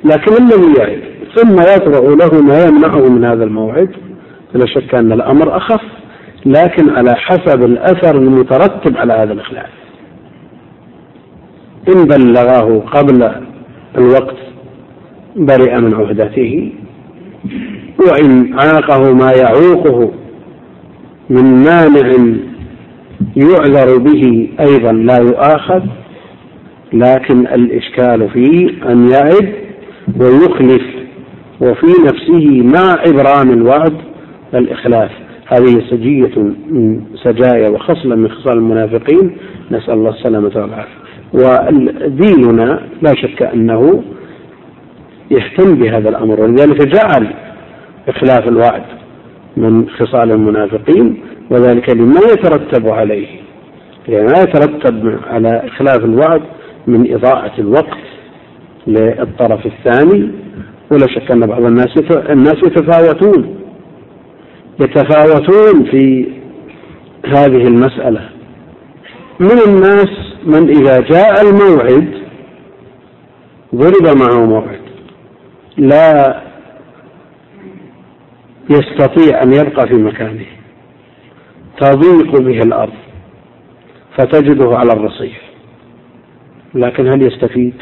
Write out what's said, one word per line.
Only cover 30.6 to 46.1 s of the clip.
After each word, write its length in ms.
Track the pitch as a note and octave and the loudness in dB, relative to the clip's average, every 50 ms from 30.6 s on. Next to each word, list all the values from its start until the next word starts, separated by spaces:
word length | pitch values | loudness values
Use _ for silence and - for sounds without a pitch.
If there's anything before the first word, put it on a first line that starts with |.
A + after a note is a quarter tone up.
| C3 B2 C3 A#2 - - - - - - - - - - - - - - - - | 2 2 2 0 -2 -6 -14 -16 -16 -18 -20 -20 -20 -20 -20 -20 -20 -20 -10 -4
وفي 260 | B2+ B2 A2+ - - E3+ F3+ F3+ E3 | -2 -2 -2 0 2 2 4 4 2
نفسه 560 | C#3+ B2+ - - - E3+ E3+ D3+ D3 C#3 B2+ A#2+ | 2 0 -4 -2 0 0 2 2 2 2 2 2
مع 400 | B2 C#3+ F3 F#3 F#3+ F3+ D3+ D#3 | 2 2 2 2 0 0 0 0
إبرام 440 | E3+ D#3 C#3 C3+ B2+ C#3+ C#3+ C3 B2+ | 0 2 2 2 2 2 2 2 2
الوعد 440 | B2 A#2 A2+ A#2+ C3+ D3 D#3+ E3 D3+ - - - - - - - - - - - - | 2 2 2 2 2 2 0 -2 -4 -6 -14 -18 -20 -20 -20 -20 -20 -20 -20 -6 -4
الإخلاف. 560 | B2+ B2 - - - - B2+ A#2+ A2+ G#2+ F#2+ - - - - - - - | -4 -4 -4 -6 -8 -4 -2 -2 -2 -2 -4 -6 -18 -20 -20 -20 -20 -8
هذه 440 | - C3 B2 B2 B2+ A#2+ A2+ A2 - | -2 0 2 4 4 2 2 0 -2
سجية 480 | B2 A#2 A2+ B2 D3 C3+ B2 G#2+ - A2+ G#2 G#2 G2+ - - - | -6 -4 -2 -2 0 0 0 -2 -2 -2 -4 -4 -4 -8 -12 -8
من 300 | D#3+ C3+ A2+ A2 A2 A2+ A2 - - - - | -4 -2 -2 -2 -2 -4 -8 -16 -20 -6 -4
سجايا 460 | B2 A2+ A2 B2+ B2+ B2 A#2 A2 G#2+ | -4 -2 0 0 0 2 0 0 0
وخصلة 480 | G#2 G#2+ - - E3+ - - C3 A#2 | -2 -4 -4 -4 -6 -4 -4 -4 -2
من 140 | A2+ A2 G#2 | -2 -2 -2
خصال 220 | - - - C3 A#2+ | -4 -6 -6 -4 -2
المنافقين، 840 | A#2 A2+ A2+ A2 A2+ A2 G#2+ A2 A2+ - - D3+ F3+ G3 F3 E3+ - - - - - - - | -2 -2 -2 -2 -2 -4 -4 -4 -6 -2 0 0 0 0 -2 -4 -10 -20 -20 -20 -20 -12 -10
نسأل 240 | A#2 A2+ G#2+ - A#2+ | -8 -8 -6 -4 -4
الله 160 | A2 A2 A2 | -2 -2 -4
السلامة 420 | G#2+ - - B2+ A2+ G#2+ G#2 G2+ G2 | -4 -4 -4 -4 -2 -2 -2 -4 -4
والعافية. 500 | A2 G#2 G2+ A2 A2 G#2+ - - - - - - - - - - | -6 -8 -8 -12 -14 -16 -18 -20 -20 -20 -20 -20 -20 -20 -6 -2
وديننا 1500 | B2+ B2+ B2+ B2+ C3 B2 - - C#3 B2+ B2 - - - D3 C3+ C3+ F#3 G#3+ F#3+ C#3+ B2 A#2 A#2 A2+ A2+ A#2+ D3+ - - - - - - | 0 2 2 2 0 0 0 0 0 0 -2 -6 -6 -8 -8 -2 0 0 2 4 2 2 2 2 0 0 -2 -4 -6 -8 -14 -12 -4 -2
لا 120 | D#3 C3+ | -2 -2
شك 280 | - - B2 - - B2 | 0 -4 -8 -6 -4 -6
أنه 600 | - - A#2+ A2+ A2+ A2+ A2 B2+ D3+ F#3+ - - - - - - - - - - - - - - - - - - - - - - - - - - - | -4 -2 -2 -2 -2 0 0 2 2 0 0 -4 -10 -16 -20 -20 -20 -20 -20 -20 -20 -20 -20 -20 -20 -20 -20 -20 -20 -20 -20 -20 -20 -20 -20 -8 -4
يهتم 440 | C#3 B2+ G#2+ - - - F#3+ G3 E3+ | -4 -4 -4 -4 -2 0 2 2 2
بهذا 340 | C3 A#2+ A2 A2+ A2 G#2+ | 2 0 0 -2 -2 -2
الأمر، 320 | A2 | -2